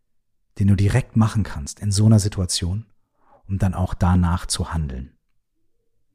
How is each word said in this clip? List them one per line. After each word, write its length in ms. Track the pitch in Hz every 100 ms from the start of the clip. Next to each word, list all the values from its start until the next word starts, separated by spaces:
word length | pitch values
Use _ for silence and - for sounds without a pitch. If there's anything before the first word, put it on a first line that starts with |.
| _ _ _ _ _ -
den 100 | 98
du 60 |
direkt 420 | 95 101 123 131 117
machen 260 | 107 113
kannst 380 | 92 76 71 -
in 120 | 101
so 120 | 101
einer 140 | 110 110
Situation, 680 | 101 98 90 - 87 101 - _ _ _ _ _ -
um 80 | 98
dann 160 | 95
auch 220 | 87 92
danach 500 | - 90 90 87 87
zu 300 | - - 87
handeln? 420 | 82 73 64 65 _ _ _ _ _ _ _ _ _ _